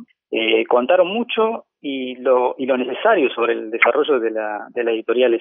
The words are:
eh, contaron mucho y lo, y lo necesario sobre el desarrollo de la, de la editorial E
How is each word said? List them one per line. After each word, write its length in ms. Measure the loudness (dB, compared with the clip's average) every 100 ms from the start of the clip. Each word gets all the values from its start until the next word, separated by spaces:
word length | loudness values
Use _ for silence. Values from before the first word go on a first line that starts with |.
| -20 _ _
eh, 340 | -4 0 0 2
contaron 400 | 0 4 2 2
mucho 580 | 0 -4 -2 -2 -2 -12 _
y 340 | -10 -8 -8 -4
lo, 400 | 0 2 2 -2
y 80 | -2
lo 100 | 0
necesario 540 | -2 0 2 2 2
sobre 240 | 0 -2
el 180 | -2 -4
desarrollo 480 | 0 2 2 0 0
de 120 | 0
la, 360 | -4 -6 -8 -8
de 100 | -4
la 80 | -2
editorial 440 | -2 -2 2 2
E 40 | 2